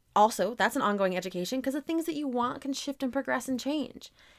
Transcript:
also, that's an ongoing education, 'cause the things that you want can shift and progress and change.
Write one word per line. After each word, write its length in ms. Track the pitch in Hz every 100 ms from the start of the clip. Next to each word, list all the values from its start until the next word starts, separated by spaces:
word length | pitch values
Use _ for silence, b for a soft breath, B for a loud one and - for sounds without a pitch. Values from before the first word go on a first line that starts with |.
| _
also, 420 | - 214 220 190 240
that's 200 | 202 277
an 60 |
ongoing 340 | 208 202 190 180
education, 460 | 180 180 180 262
'cause 120 | 269
the 80 | 285
things 240 | 285 330 330
that 100 | 302
you 120 | 294
want 340 | 240 240 277
can 120 | 269
shift 280 | 269 - 277
and 120 | 269
progress 340 | 269 262 254 -
and 120 | 254
change. 520 | 262 302 - - - b b